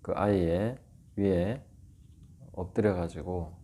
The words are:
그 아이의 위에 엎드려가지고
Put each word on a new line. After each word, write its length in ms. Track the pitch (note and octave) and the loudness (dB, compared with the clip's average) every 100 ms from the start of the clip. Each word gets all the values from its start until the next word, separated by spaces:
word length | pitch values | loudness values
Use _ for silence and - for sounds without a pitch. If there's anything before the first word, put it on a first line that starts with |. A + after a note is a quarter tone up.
그 120 | - | -4
아이의 640 | - G2+ G2 E2+ F2 A2 C3+ - - - - | 0 2 4 4 2 0 -4 -14 -20 -12 0
위에 460 | G2 F2+ F#2 C3+ - - - - - - - - - | 2 2 0 -4 -10 -20 -20 -20 -20 -20 -20 -20 -16
엎드려가지고 1000 | - F2 - G#2 F2+ E2+ D#2+ F2 F2+ E2 - | -10 -4 2 2 2 -4 -6 -6 -6 -6 -12